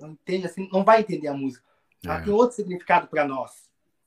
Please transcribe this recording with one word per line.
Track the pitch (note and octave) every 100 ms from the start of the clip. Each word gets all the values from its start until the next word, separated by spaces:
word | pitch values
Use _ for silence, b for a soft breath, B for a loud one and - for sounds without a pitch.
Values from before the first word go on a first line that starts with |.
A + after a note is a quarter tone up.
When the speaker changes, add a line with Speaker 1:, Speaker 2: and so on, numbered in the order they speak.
Speaker 1:
não | D3+
entende, | D#3 - F#3 A#3
assim, | - F#3+
não | F#3+
vai | G3 A3
entender | G#3+ D#3+ D3
a |
música. | C#3+ C3+ B2 _ _ _ _
Ela | - D#3+
Speaker 2:
É. |
Speaker 1:
tem | E3
outro | G#3 B3 -
significado | F#3+ F3 - F3 -
pra | D3+ C#3+
nós. | C3+ - - _ _ _ _